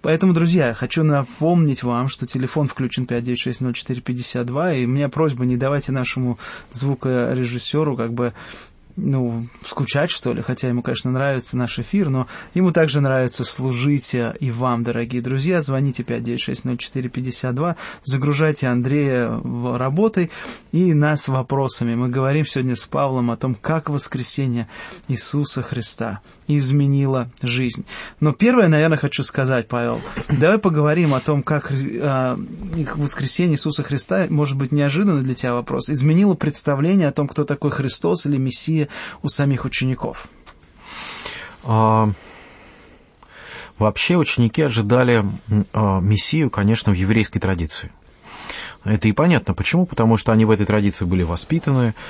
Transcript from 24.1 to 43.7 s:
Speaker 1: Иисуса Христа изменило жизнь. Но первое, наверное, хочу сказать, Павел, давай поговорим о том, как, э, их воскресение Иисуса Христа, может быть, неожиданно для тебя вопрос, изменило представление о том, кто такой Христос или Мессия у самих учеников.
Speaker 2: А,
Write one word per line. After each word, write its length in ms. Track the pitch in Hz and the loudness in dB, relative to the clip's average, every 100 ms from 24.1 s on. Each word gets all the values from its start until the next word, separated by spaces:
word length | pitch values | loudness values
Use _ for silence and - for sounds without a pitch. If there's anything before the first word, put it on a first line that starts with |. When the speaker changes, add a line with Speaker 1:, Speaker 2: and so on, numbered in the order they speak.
| 143 123 - 135 120 113 - - - - | -6 -4 -2 -2 -2 -6 -10 -18 -14 -6
Speaker 1:
Иисуса 560 | 127 - 143 143 - | -4 -2 -2 -2 -4
Христа 580 | 120 123 113 - 113 101 - - - | -4 -6 -6 -6 -6 -8 -14 -14 -2
изменило 800 | 147 131 143 139 139 139 131 120 - | 0 2 2 2 2 2 0 -2 -6
жизнь. 440 | 123 123 127 - - - - - | -4 -2 -2 -4 -8 -14 -14 -2
Но 140 | 151 | 0
первое, 340 | 139 226 247 185 | 4 4 6 6
наверное, 320 | 156 160 151 | 6 4 2
хочу 240 | 143 - | 0 -2
сказать, 460 | 139 - 131 131 110 | -2 0 0 0 0
Павел, 320 | 120 120 117 - - - | -2 -2 -4 -6 -8 -2
давай 300 | 139 156 214 | 2 4 4
поговорим 560 | 202 151 147 160 165 | 4 2 2 4 4
о 60 | 131 | 2
том, 240 | - 147 | 2 0
как, 260 | - 151 - | 2 -2 -2
э, 640 | 135 135 117 143 131 127 123 - - 196 | -4 -4 -2 0 0 0 -2 -8 -10 -8
их 220 | 165 147 151 | -4 -4 -2
воскресение 580 | 143 - 135 - 175 | -4 -2 -4 0 2
Иисуса 300 | 147 156 147 | 2 0 -2
Христа, 420 | 139 143 - 185 165 | -2 -2 -2 0 2
может 280 | 151 147 139 | 2 0 0
быть, 160 | 139 | 0
неожиданно 500 | 147 143 147 202 151 | 2 2 2 2 2
для 120 | 131 | 0
тебя 200 | 127 127 | -2 -2
вопрос, 340 | 120 117 127 123 | -2 -2 -4 -2
изменило 460 | 147 143 165 202 | 2 4 6 4
представление 720 | 175 - - - 139 156 196 151 | 4 0 -2 0 0 2 4 2
о 60 | |
том, 160 | 135 143 | 2 -2
кто 160 | - | -2
такой 260 | 147 143 147 | -2 0 -2
Христос 560 | 135 135 - 165 175 143 | -2 -2 -2 0 0 0
или 120 | 143 | 0
Мессия 500 | 131 - - 160 147 - - - | 0 -2 0 0 -2 -6 -14 -8
у 60 | 147 | -4
самих 380 | - 143 131 131 | 0 2 0 -2
учеников. 640 | - 131 131 - - - - - - - - - - - - - - - - | -2 -2 -2 -6 -8 -16 -20 -20 -20 -20 -20 -20 -16 -14 -12 -12 -12 -16 -12
Speaker 2:
А, 460 | 123 110 110 110 107 95 - - - - - - - - _ _ - - - - - | 0 4 4 4 2 0 -10 -20 -20 -20 -20 -20 -20 -20 _ _ -20 -20 -18 -18 -14